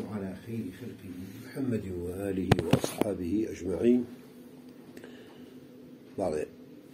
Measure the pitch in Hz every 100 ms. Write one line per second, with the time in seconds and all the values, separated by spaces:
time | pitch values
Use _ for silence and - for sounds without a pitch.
0 | 95 104 95 92 113 113 90 - 113 92
1 | 92 90 95 110 - 143 123 107 92 87
2 | 87 92 101 95 90 - - - - -
3 | 107 90 85 104 110 90 90 85 117 123
4 | 117 - - - - - - - - -
5 | - - - - - - - - - -
6 | - - 92 76 - - - - -